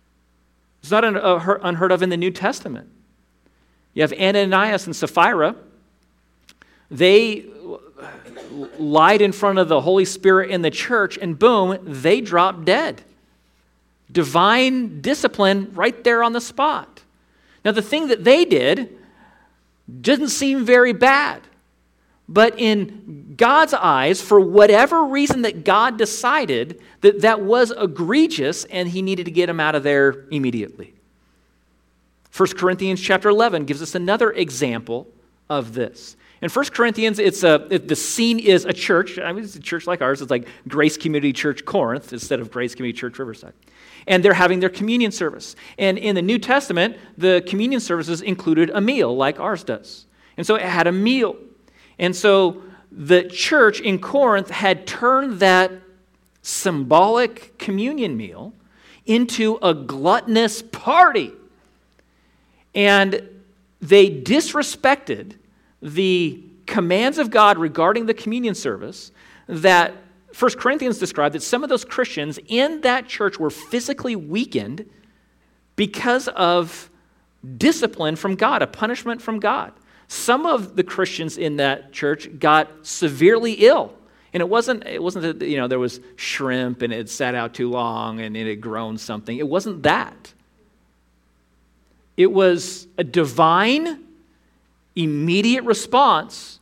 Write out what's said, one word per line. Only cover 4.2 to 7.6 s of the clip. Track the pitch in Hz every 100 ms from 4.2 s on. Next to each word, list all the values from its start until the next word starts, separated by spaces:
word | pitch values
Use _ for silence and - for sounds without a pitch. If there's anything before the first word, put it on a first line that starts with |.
| 190 202 196 190 214 202 185
and | 156
Sapphira. | 208 - 196 196 156 233 - _ _ _ _ _ _ _ _ _ _ _ _
They | 131 180 208 226 208 - -